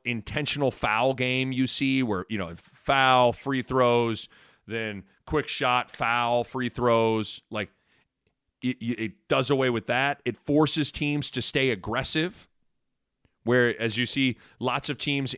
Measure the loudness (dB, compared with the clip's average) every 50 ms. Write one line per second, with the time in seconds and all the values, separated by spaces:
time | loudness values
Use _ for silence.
0 | -8 -6 -6 -6 -6 -6 -6 -4 -4 -4 -2 0 0 0 0 0 -2 0 0 2
1 | 2 0 0 0 -2 -2 -2 -2 -2 -2 -2 -2 -2 -2 0 -2 0 0 0 0
2 | 0 0 -2 -4 -4 -6 -6 -6 -6 -6 -10 -14 -16 -20 _ -10 -2 0 2 4
3 | 6 6 6 6 6 4 2 0 -4 -2 -2 -2 -2 0 2 4 4 4 4 4
4 | 2 0 -2 -4 -6 -12 _ -20 -20 -20 _ _ _ -10 -8 -6 -6 -6 -8 -10
5 | -14 _ _ _ -8 -2 -2 -2 -2 -2 -4 -2 0 2 2 2 0 -4 -6 -4
6 | -2 0 0 2 2 2 2 0 0 -2 -4 -4 -4 -4 -2 0 2 4 4 4
7 | 4 4 2 0 -2 -4 -8 -14 _ -10 -6 -6 -6 -6 _ _ _ _ _ _
8 | _ _ _ _ _ _ _ _ _ _ _ _ -4 -4 -4 -4 -4 -4 -4 -4
9 | -4 -8 -8 _ _ -2 0 0 2 2 2 2 2 2 0 0 -2 -2 -2 0
10 | 0 0 -2 -4 -4 -6 -6 -6 -2 0 4 4 4 4 2 0 -2 -2 -2 -4
11 | -2 -2 -2 -2 -4 -4 -4 -4 -4 -2 0 0 0 0 0 -2 -4 -6 -4 -4
12 | -4 -2 -2 -2 -2 -2 -6 -10 -20 _ _ _ _ _ _ _ _ _ _ _
13 | _ _ _ _ _ _ _ _ 0 2 4 4 4 4 2 0 -2 -2 -2 -2
14 | -2 -2 0 0 0 0 0 -4 -10 -20 _ -6 -4 -2 -2 -2 -4 -4 -6 -4
15 | -4 -4 -2 -2 -2 -4 -4